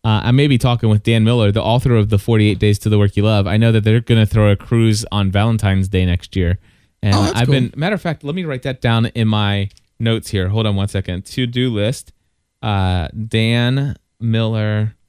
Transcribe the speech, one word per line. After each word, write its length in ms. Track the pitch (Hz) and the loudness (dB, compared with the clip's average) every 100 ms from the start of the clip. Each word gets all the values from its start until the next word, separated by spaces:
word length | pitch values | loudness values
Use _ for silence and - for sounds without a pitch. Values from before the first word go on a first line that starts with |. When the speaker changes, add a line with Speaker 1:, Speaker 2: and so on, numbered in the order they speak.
Speaker 1:
uh, 180 | 113 107 117 | 0 -2 2
I 60 | |
may 160 | 127 147 | 2 2
be 100 | 127 | 2
talking 320 | 127 120 113 | 0 0 2
with 140 | 104 | 0
Dan 200 | 113 113 | 2 2
Miller, 280 | 110 120 104 | 2 2 2
the 100 | 104 | 0
author 340 | 98 120 131 117 | 0 0 2 2
of 140 | 101 | 2
the 80 | 101 | 0
forty-eight 400 | - 113 107 98 | 2 2 2 2
Days 200 | 104 101 | 0 0
to 100 | 107 | 0
the 80 | 104 | 2
Work 180 | 101 101 | 2 2
You 80 | |
Love. 220 | 104 107 98 | 2 0 0
I 100 | 107 | 2
know 140 | 117 | 2
that 120 | 113 | 2
they're 160 | 107 113 | 2 0
gonna 240 | - 113 107 | 2 2 4
throw 240 | 110 104 | 4 2
a 40 | 98 | 2
cruise 500 | - 117 113 107 - | 0 2 2 0 -2
on 200 | 101 95 | -2 0
Valentine's 560 | 98 113 113 98 95 92 | 0 0 0 0 0 0
Day 160 | 95 92 | 0 0
next 300 | 85 - 98 | 0 -4 -4
year. 220 | 85 92 _ _ _ _ | -2 -2 _ _ _ _
And 120 | 107 104 | 0 2
Speaker 2:
Oh, 60 | |
that's 160 | 98 - | 2 0
Speaker 1:
I've 40 | 127 | 0
Speaker 2:
cool. 80 | |
Speaker 1:
been, 200 | 139 123 - | 2 0 -4
matter 200 | 170 202 | -4 -4
of 60 | |
fact, 220 | 175 151 | -6 -8
let 120 | 143 175 | -8 -8
me 80 | |
write 200 | 165 127 | -6 -6
that 180 | 135 127 | -8 -2
down 240 | 123 113 113 | 0 0 0
in 200 | 120 110 | -2 0
my 420 | 107 101 101 98 _ _ _ | 0 0 -2 -4 _ _ _
notes 300 | 113 113 - | -2 -2 -4
here. 200 | 98 92 | -4 -2
Hold 160 | 107 110 | -2 -2
on 80 | 98 | -2
one 120 | 98 | -4
second. 380 | 98 92 90 - | -4 -6 -8 -8
To-do 440 | - 123 120 127 | -6 -4 -2 -2
list, 440 | 107 104 147 - _ _ _ _ _ | -2 -4 -4 -12 _ _ _ _ _
uh, 440 | 107 101 92 90 78 - 110 | -4 -2 0 -2 -4 -8 -4
Dan 680 | 113 113 117 120 135 139 - _ _ | -2 0 0 0 -2 -4 -8 _ _
Miller 760 | 113 113 110 110 107 107 107 - | -4 -2 -2 -2 -2 -2 -4 -8